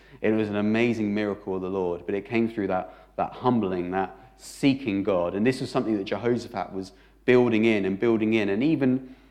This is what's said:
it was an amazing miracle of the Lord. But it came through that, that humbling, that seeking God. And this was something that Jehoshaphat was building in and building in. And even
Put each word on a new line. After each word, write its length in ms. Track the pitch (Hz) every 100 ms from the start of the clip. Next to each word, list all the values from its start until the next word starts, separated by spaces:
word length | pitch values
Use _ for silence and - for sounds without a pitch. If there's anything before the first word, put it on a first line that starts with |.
| - -
it 100 | 104
was 180 | 110 107
an 80 | 104
amazing 560 | 104 110 120 113 104
miracle 440 | 104 104 98 - 95
of 60 |
the 80 | 92
Lord. 360 | 98 90 87 -
But 80 |
it 100 | 101 98
came 220 | 117 113
through 200 | 113 95
that, 260 | 92 90 - - -
that 160 | 92
humbling, 580 | - 127 120 98 90 87
that 220 | 92 95 - - -
seeking 680 | - - 143 135 113 98
God. 320 | 98 92 87
And 100 | 98
this 160 | 117 131
was 100 | 135
something 260 | - 107 104
that 80 |
Jehoshaphat 680 | 98 101 120 120 104 98 90
was 200 | 95 95 - - _
building 400 | - 123 123 110
in 200 | 113 107
and 140 | 95 95
building 360 | 117 113 110
in. 160 | 110 98
And 120 | 101
even 540 | 143 151 131 131 - - -